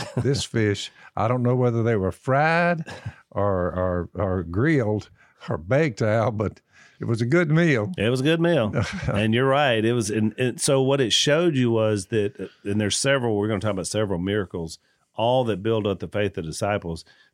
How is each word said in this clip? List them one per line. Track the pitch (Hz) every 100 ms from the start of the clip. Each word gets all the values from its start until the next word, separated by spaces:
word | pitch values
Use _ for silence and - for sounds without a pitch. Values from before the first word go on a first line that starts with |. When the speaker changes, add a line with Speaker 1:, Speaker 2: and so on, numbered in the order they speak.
| - 127
Speaker 1:
this | 123 123
Speaker 2:
<laughs> | - 117
Speaker 1:
fish, | 104 98 - - - -
I | 110
don't | 123
know | 123 127
whether | 123 113
they | 113 107
were | 95
fried | - - 135 156 165 175 165 - - - - _
or, | 101 101 92 87
or, | 87 92 90 85
or | 87 95 92
grilled | 85 90 151 147 107 107 - _ _ _ -
or | 117
baked, | 85 139 160 104
Al, | 110 113 113
but | 104 95 - _ - - -
it | 110
was | 113
a | 120
good | 170 151
meal." | 160 170 123 104 90
Speaker 2:
It | 110
was | 127
a |
good | 143 165
meal. | 170 156 107 123 95
Speaker 1:
<laughs> | 190 -
Speaker 2:
And | 104 110
you're | 117 135
right. | 139 143 113
It | 110
was, | 123 104
and, | 110 107 -
and | 127 -
so | - 135
what | 131 139
it | 113
showed | - 147 151 175 135
you | 123
was | 113 110 104 95
that, | 113 101 - 92 _
and | 101 104
there's | 101 -
several, | 135 139 120 104
we're | 107
gonna | 101
talk | 104
about | 95 85
several | 107 104 87
miracles, | 92 104 90 90 82 - _ _ _
all | - 117 127
that | 117 95
build | 110 110 101
up | 92
the | 87
faith | 104 101 -
of |
disciples. | 80 - 101 101 85 82 - _ _